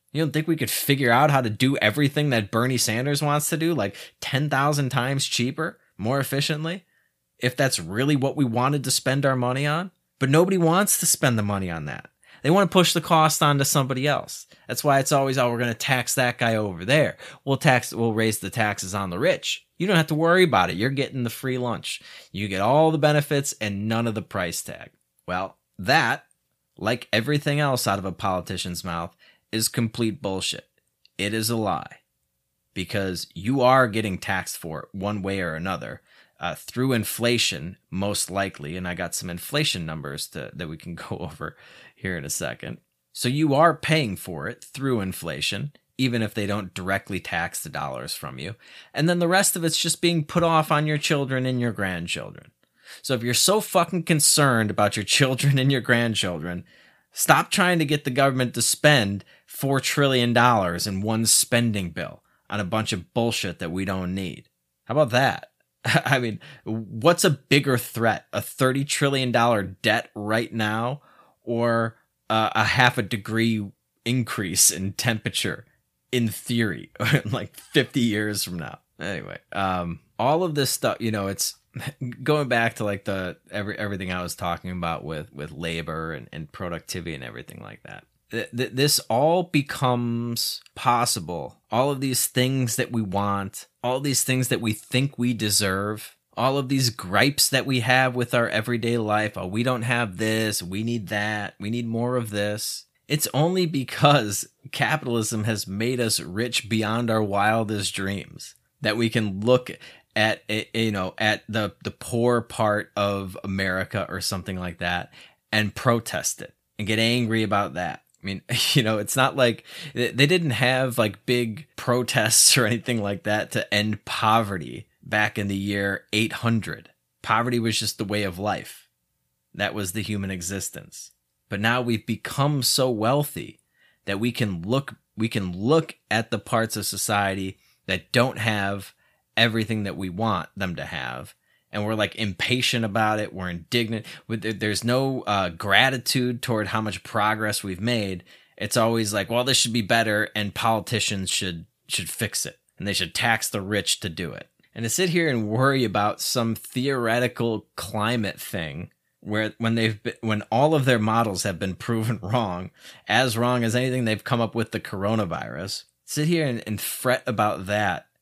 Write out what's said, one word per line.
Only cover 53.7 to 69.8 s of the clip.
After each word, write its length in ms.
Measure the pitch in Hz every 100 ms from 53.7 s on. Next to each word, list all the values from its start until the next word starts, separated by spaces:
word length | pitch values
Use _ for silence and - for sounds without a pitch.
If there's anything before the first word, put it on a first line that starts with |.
| 190 165 180
concerned 640 | 160 156 - - 139 117 104
about 260 | 101 104 -
your 80 |
children 540 | - - 135 127 143 135
and 140 | 131
your 80 | 139
grandchildren, 840 | 113 120 117 107 95 85 80 87 - _ _ _ _
stop 380 | - - 147 165
trying 300 | - 180 175
to 40 |
get 200 | 147 147
the 60 | 139
government 440 | 127 139 131 127
to 80 | 123
spend 640 | 117 - 151 143 101 98 - - -
four 340 | - 139 135
trillion 520 | - - 139 131 120
dollars 540 | 120 123 113 92 87 107
in 160 | 95
one 240 | 104 110 110
spending 640 | - - 117 117 104 90
bill 320 | 80 82 - _ _ -
on 120 | 104
a 40 |
bunch 280 | 92 110 107
of 200 | 95 85
bullshit 460 | - 117 110 98 85
that 140 | 85
we 120 | 90
don't 300 | 98 95 90
need. 340 | 95 92 - - _ _ _
How 100 | -
about 160 | 135 143
that? 400 | 120 135 90 - _ _
<laughs> 180 | _
I 340 | - 160 - 135
mean, 220 | 120 104 - -
what's 600 | - 110 113 113 139 -
a 60 | 196
bigger 460 | 143 - 147 139 127
threat? 500 | - - 113 104 -
A 80 | 90
thirty 440 | - - 131 135
trillion 480 | 139 - 143 139 127
dollar 300 | 120 117 110
debt 480 | 92 95